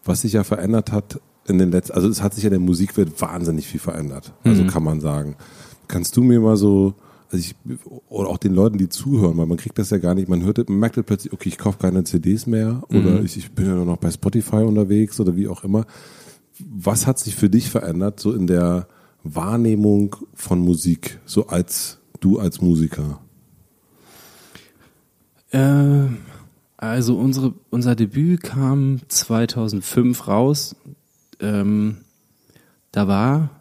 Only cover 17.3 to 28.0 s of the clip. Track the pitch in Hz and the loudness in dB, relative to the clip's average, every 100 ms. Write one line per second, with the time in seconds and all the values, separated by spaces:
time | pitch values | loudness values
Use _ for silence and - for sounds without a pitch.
17.3 | 95 101 110 127 - - 82 101 104 101 | 0 2 2 0 -4 -2 -2 -2 -2 -4
18.3 | 120 90 90 87 90 90 _ _ _ 80 | -2 0 2 2 0 -4 _ _ _ -10
19.3 | 78 87 117 117 107 104 101 101 - - | -8 -4 0 2 2 4 4 2 -4 -18
20.3 | - - 90 87 85 87 82 - - - | -16 -2 0 2 2 0 -2 -4 -16 -4
21.3 | - - 87 87 - - - _ - 95 | -4 -2 -4 -4 -6 -8 -14 _ -2 0
22.3 | 104 95 - 90 82 80 - 73 71 - | 2 -2 -2 0 2 0 -4 -8 -8 -16
23.3 | _ _ _ _ _ _ _ _ - - | _ _ _ _ _ _ _ _ -20 -20
24.3 | - - - _ _ _ _ _ _ _ | -20 -20 -20 _ _ _ _ _ _ _
25.3 | _ _ 135 135 143 143 143 139 117 - | _ _ 2 4 4 4 4 2 -4 -12
26.3 | - - _ _ _ 110 120 117 107 131 | -20 -20 _ _ _ -6 -2 0 2 0
27.3 | 135 131 - _ 120 123 117 | 0 -2 -4 _ -2 0 0